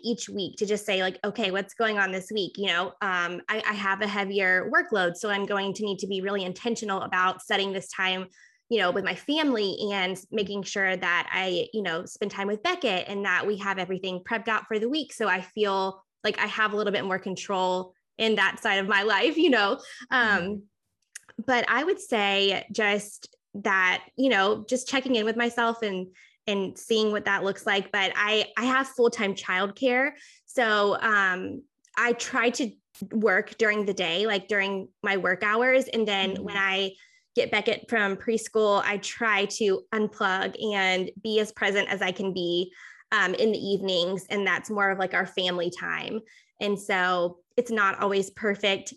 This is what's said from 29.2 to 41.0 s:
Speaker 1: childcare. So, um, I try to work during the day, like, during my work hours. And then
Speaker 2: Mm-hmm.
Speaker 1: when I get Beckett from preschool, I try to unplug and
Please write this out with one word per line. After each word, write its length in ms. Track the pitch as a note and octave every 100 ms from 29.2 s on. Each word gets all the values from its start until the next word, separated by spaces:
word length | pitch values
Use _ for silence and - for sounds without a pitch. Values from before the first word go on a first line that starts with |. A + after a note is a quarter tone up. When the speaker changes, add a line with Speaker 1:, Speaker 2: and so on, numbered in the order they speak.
| G3+
Speaker 1:
childcare. 800 | G3 - F#3 G3+ G3+ C4 B3 C#4+ D4 - - -
So, 520 | - A3+ G#3+ G3+ -
um, 640 | A3+ G#3 F#3+ F#3 F#3+ F3+ - _ _ -
I 160 | G#3
try 380 | A#3 - B3+ A#3
to 200 | A#3 A3 - _ - G3
work 460 | A3 G#3 F#3+ G#3 -
during 280 | G#3+ G#3+ G3+
the 80 |
day, 340 | F#3+ E3+ E3+ A3
like, 200 | G3+ G3
during 400 | G#3 G3 G3 F#3+ _
my 140 | G#3+ G3
work 260 | F3+ F3+
hours. 420 | G#3 A3 B3+ C4 B3+
And 220 | A3+ G#3+
then 280 | G3 F#3+ F#3+
Speaker 2:
Mm-hmm. 80 |
Speaker 1:
when 120 | G3+ G3+
I 380 | G3 F#3+ F#3+ - - _ _ -
get 160 | -
Beckett 380 | G#3+ G3+ G#3 -
from 280 | A3+ G3 F#3+
preschool, 680 | - A3+ - A3 G#3+ G3+ -
I 120 | G3+
try 480 | - - A3+ G3+ G3+
to 360 | - G#3 F#3+ -
unplug 640 | A3 G#3+ - G3+ F#3 G3 - G#3+
and 360 | G3+ F#3+ F#3